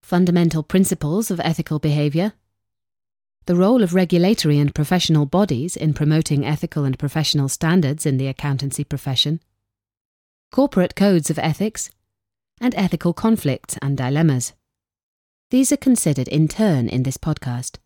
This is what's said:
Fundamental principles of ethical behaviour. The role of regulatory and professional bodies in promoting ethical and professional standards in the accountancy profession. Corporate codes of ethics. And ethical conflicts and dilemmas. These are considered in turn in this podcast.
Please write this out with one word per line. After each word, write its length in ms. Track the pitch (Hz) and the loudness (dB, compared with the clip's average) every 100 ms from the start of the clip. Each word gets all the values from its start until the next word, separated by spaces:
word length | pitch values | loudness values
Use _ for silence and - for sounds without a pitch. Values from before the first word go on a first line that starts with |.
Fundamental 600 | - 175 180 175 170 160 | -2 2 2 4 2 0
principles 640 | 147 190 190 180 147 180 226 | 0 2 2 0 -2 -2 -2
of 80 | 170 | -2
ethical 400 | 160 160 - 151 | -2 -2 -4 -2
behaviour. 540 | 156 147 147 156 208 - _ _ _ _ _ _ _ _ _ _ - | 0 0 0 0 -2 -6 _ _ _ _ _ _ _ _ _ _ -2
The 80 | |
role 260 | 175 190 254 | 2 4 4
of 140 | 190 | 4
regulatory 640 | 180 180 175 185 226 156 143 | 2 2 2 4 2 2 2
and 160 | 143 | 2
professional 500 | - 151 180 - 156 | 0 0 0 2 2
bodies 520 | 143 180 208 123 165 - | 2 0 0 -2 -4 -4
in 180 | 156 | -2
promoting 500 | 143 151 151 160 143 | 0 2 2 2 -2
ethical 400 | 127 151 165 - | 0 -4 -4 -4
and 140 | 139 127 | -4 -2
professional 500 | 143 - 151 151 139 | -4 -2 -2 0 -2
standards 580 | - 160 180 143 151 151 | -2 0 2 0 -2 -2
in 100 | 131 | -2
the 100 | 135 | -2
accountancy 560 | 135 147 135 139 - | -6 -4 -4 -4 -6
profession. 560 | 147 139 - 127 147 160 _ _ _ _ _ _ _ _ _ _ _ | -6 -6 -4 -4 -2 -4 _ _ _ _ _ _ _ _ _ _ _
Corporate 460 | - 277 - 180 - | 0 0 2 -2 2
codes 340 | 196 180 147 | 2 2 0
of 80 | 156 | -2
ethics. 520 | 156 151 208 - - _ _ _ _ _ _ _ | -2 -2 -4 -6 -14 _ _ _ _ _ _ _
And 140 | 247 | -4
ethical 380 | - 190 170 175 | 0 -2 0 -2
conflicts 680 | 170 226 226 143 131 - - | 0 0 2 0 -4 -8 -8
and 160 | 139 135 | -4 -2
dilemmas. 560 | 127 143 165 131 - _ _ _ _ _ _ _ _ _ _ | 0 2 2 2 -4 _ _ _ _ _ _ _ _ _ _
These 200 | 254 269 | 0 2
are 60 | 277 | 2
considered 500 | - 240 165 135 127 | 2 2 2 -2 -2
in 220 | 151 156 | 0 0
turn 400 | - 220 143 120 | 2 2 2 0
in 160 | 123 | -2
this 140 | 131 - | -2 -4
podcast. 580 | - 151 131 123 127 - | -6 -4 -6 -8 -10 -16